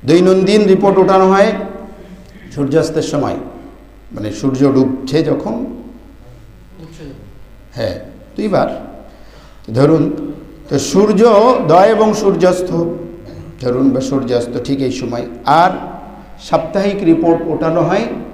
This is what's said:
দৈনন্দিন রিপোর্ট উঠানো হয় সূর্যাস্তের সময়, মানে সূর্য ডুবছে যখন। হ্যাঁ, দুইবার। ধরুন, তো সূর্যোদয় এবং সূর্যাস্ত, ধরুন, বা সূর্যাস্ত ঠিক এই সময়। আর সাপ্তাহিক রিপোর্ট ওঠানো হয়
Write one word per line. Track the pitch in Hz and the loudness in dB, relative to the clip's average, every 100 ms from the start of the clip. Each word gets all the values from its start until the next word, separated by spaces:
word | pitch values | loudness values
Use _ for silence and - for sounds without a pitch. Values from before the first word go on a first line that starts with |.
দৈনন্দিন | 123 170 185 185 190 214 | 4 4 6 4 4 2
রিপোর্ট | 202 190 196 190 | 4 4 4 4
উঠানো | 185 190 190 | 4 4 4
হয় | 196 214 214 - - - - - - - - - | 4 2 0 -8 -12 -16 -18 -20 -20 -20 -20 -16
সূর্যাস্তের | - 139 151 - 160 | -6 0 0 0 -2
সময়, | 139 147 120 92 - - - - - - - | -2 -2 -4 -6 -10 -16 -20 -20 -20 -20 -16
মানে | 113 107 | -10 -8
সূর্য | 104 139 127 | -4 -4 2
ডুবছে | 139 131 - - - 151 | 2 4 2 -2 -2 -2
যখন। | 151 139 208 233 - - - - - - - - - - - - 160 - 151 131 - - - - - | 0 -2 -4 -6 -8 -12 -18 -20 -20 -20 -20 -20 -20 -20 -20 -20 -20 -18 -18 -18 -20 -20 -20 -20 -18
হ্যাঁ, | 120 110 85 - - - - | -6 -6 -6 -14 -20 -16 -6
দুইবার। | 214 170 - - - - - - - - - - - | -2 0 -2 -6 -14 -18 -20 -20 -20 -20 -20 -20 -6
ধরুন, | 110 143 160 143 - - - - - - | 0 2 4 0 -4 -10 -12 -16 -20 -6
তো | 139 | -4
সূর্যোদয় | - 185 208 190 233 208 233 247 - 165 202 | 0 2 2 4 6 6 4 2 4 6 6
এবং | 220 214 | 4 2
সূর্যাস্ত, | - 196 170 180 180 - 170 170 - - - - - - - | 2 0 2 2 2 -2 -2 -4 -6 -12 -16 -18 -18 -18 -8
ধরুন, | 123 123 135 | -4 2 2
বা | 135 | 2
সূর্যাস্ত | 131 139 120 123 120 123 | -2 -4 0 -2 -2 -8
ঠিক | - 135 | -4 -2
এই | 131 | -2
সময়। | - 117 120 - - - | -4 -6 -6 -8 -8 2
আর | 151 170 - - - - - - - | 4 4 0 -10 -14 -16 -20 -20 -18
সাপ্তাহিক | - 165 - 196 202 190 | -4 -2 -2 -2 -2 0
রিপোর্ট | 165 160 165 165 160 | 2 4 4 0 0
ওঠানো | 151 165 165 | -2 -2 0
হয় | 160 196 233 - - | 0 0 -2 -8 -12